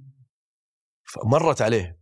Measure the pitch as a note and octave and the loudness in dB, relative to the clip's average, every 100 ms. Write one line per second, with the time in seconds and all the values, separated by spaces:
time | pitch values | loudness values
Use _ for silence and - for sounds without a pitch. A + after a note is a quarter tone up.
0 | C3+ C3+ B2+ _ _ _ _ _ _ _ | -20 _ _ _ _ _ _ _ _ _
1 | - - G#2+ D3 D#3+ C3 A2+ A2+ F2 - | -18 -6 0 2 2 0 0 0 -4 -14